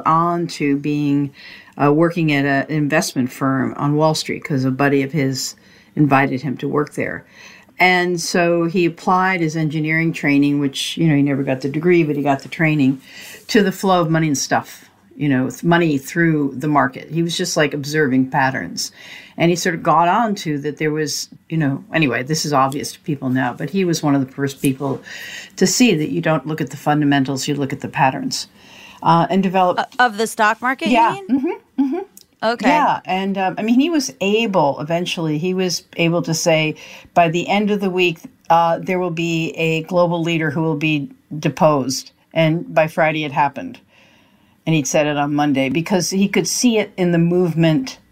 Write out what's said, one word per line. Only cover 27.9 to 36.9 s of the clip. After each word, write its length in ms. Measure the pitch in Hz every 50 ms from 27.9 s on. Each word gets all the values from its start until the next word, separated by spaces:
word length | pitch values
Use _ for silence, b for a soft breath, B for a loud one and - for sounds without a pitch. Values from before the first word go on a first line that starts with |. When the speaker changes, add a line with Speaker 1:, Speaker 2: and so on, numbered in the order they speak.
| - 147 151 131 - - 131 131 - - - - B B B B B B B B B B
Speaker 1:
uh, 240 | B 156 165 170 165 -
and 100 | 175 196
develop 380 | 190 190 175 190 185 180 170 196
Speaker 2:
O-, 260 | 214 - - - 247
of 120 | 247 208 202
the 100 | 226 214
stock 340 | - - 220 208 226 -
market, 280 | 240 247 269 247 330 311
Speaker 1:
Yeah. 260 | 254 226 233 226 190
Speaker 2:
you 120 | 202 196 185
mean? 120 | 240 269
Speaker 1:
Mm-hmm. 440 | 254 339 440 480 - _ _ - 277
Mm-hmm. 160 | 269 277 359 392 - _ - - _ _ _ -
Speaker 2:
Okay. 240 | 220 233 233 196 262
Speaker 1:
Yeah. 320 | 294 302 277 214 151 - -
And, 320 | - 185 190 196 196 196 196
um, 180 | 190 185 - -
I 40 |
mean, 180 | 208 214 247 240
he 100 | 285 339
was 240 | 339 302 262 - - -
able, 580 | 185 196 208 220 233 214 190 185 151 143 131 -
eventually, 560 | 151 151 170 170 180 170 - - 165 160 151 151
he 160 | 156 185 185
was 300 | 185 185 180 170 - - _ -
able 260 | - 170 165 170 175 160
to 100 | - 160
say, 420 | 160 - 175 165 156 156 156 147 B B B